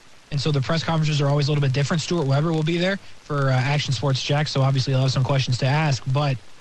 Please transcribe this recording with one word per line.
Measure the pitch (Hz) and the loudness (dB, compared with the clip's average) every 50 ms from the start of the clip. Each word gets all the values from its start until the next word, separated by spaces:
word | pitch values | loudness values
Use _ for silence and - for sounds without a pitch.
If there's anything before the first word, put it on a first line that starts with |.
| - - - - - - | -20 -20 -20 -20 -12 -6
And | - 135 | -4 -2
so | - 160 | 0 0
the | 143 135 | 0 0
press | 123 - 165 160 | 0 0 -2 -2
conferences | - 170 165 160 156 151 151 143 | 0 0 0 0 0 0 0 2
are | 143 139 | 2 2
always | 147 147 143 147 | 2 2 2 0
a | |
little | 151 143 | 0 0
bit | 143 131 131 | 0 0 0
different. | 143 143 - 185 156 | 0 0 0 0 -2
Stuart | - - 180 170 139 | -2 -2 -2 0 0
Weber | 135 135 143 156 170 160 | 2 2 2 2 0 0
will | 156 | 0
be | 156 160 170 170 | 0 0 0 0
there | 180 190 196 196 - - - - | 0 -2 -2 -4 -8 -14 -18 -14
for, | - - 147 143 135 135 | -10 -6 -2 0 2 2
uh, | |
Action | 127 127 123 143 147 147 123 - | 2 2 2 0 0 0 0 -2
Sports | 131 - 147 139 131 - | -2 -2 0 0 0 0
Jax, | - - 143 147 151 - | 0 0 0 0 0 0
so | - 139 | 0 0
obviously | 131 135 139 131 120 139 131 | 2 2 2 2 0 0 0
he'll | 131 | 2
have | 135 131 | 2 2
some | - 135 | 2 0
questions | 123 - 139 135 123 - 123 - | 0 0 0 0 0 0 0 0
to | 135 | 0
ask. | 131 143 156 160 151 135 - - 139 | 0 2 2 2 0 0 -2 -2 -2
But | 131 143 151 139 131 - - - - - | -2 0 0 0 -2 -4 -6 -14 -20 -20